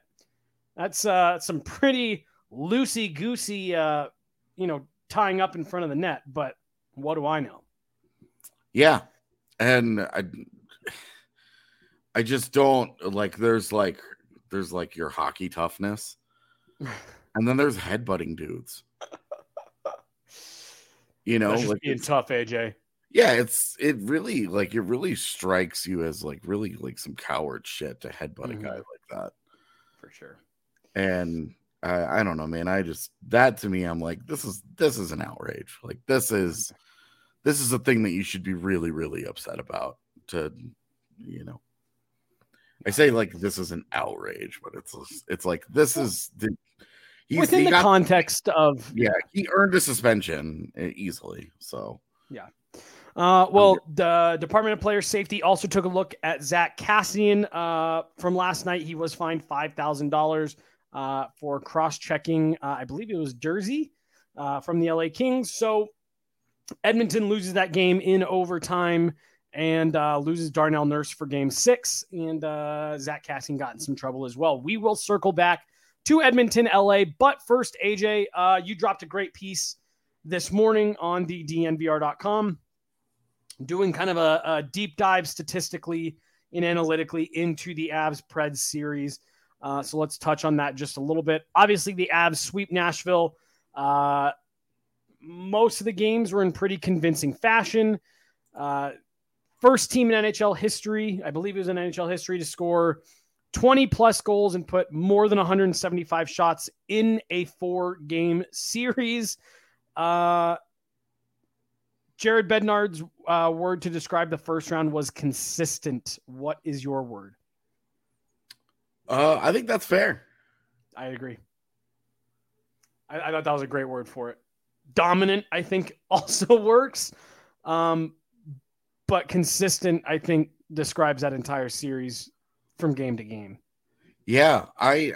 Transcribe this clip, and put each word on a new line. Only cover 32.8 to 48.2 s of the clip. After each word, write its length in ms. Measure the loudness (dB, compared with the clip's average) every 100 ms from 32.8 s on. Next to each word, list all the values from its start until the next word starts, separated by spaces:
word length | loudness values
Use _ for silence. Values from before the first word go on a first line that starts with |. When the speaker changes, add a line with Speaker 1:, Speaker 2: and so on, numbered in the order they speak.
Speaker 2:
just, 300 | -4 -8 -14 _ 0
that 300 | 4 4 2
to 100 | -4
me, 140 | -2
I'm 160 | -2 -4
like, 260 | -6 -8 -10
"This 180 | -10
is, 200 | -8 -12 -16 0
this 200 | 0 0
is 140 | -6
an 100 | -6
outrage." 560 | -10 -10 -12 -12 -14 -18
Like, 160 | -16 -16 0
this 240 | 0 2
is, 400 | 0 0 -2 -8
Speaker 1:
Okay. 80 | -10 _ _ _ _ _ _
Speaker 2:
this 180 | 0 0
is 100 | 0
a 80 | 0
thing 240 | 2 2
that 80 | 2
you 120 | -2
should 200 | -4 -8
be 100 | -6 -4
really, 360 | -2 0 -2
really 340 | -4 -6 -6 -10
upset 340 | -12 -12 -12
about. 380 | -10 -8 -8 -12 _ _ -10
To, 240 | -8 -8 -10 -20 _ _ _ _ _
you 240 | -18 -16
know, 180 | -16 -18 _ _ _ _ _ _ _ _ _ _ _ _ -6
I 20 |
say, 220 | 4 6
like, 200 | 6 0
this 260 | -2 -4 -4
is 120 | -6
an 140 | -8 -6
outrage, 680 | -6 -6 -8 -12 -12 -12 -14
but 100 | -16 -16
it's, 480 | -18 -18 -18 -20 -10
it's 180 | -6 -2
like, 200 | -4 -2
this 280 | 2 2 2
Speaker 1:
Well, 80 | -2
Speaker 2:
is 260 | -4 -10 -6
the, 120 | -6 -6 _ _ -20 _ -20 _ _
he's, 120 | 0
Speaker 1:
within 200 | 4 6
Speaker 2:
he 60 | 6
Speaker 1:
the 60 |
Speaker 2:
got 100 | 6
Speaker 1:
context 640 | 8 6 6 4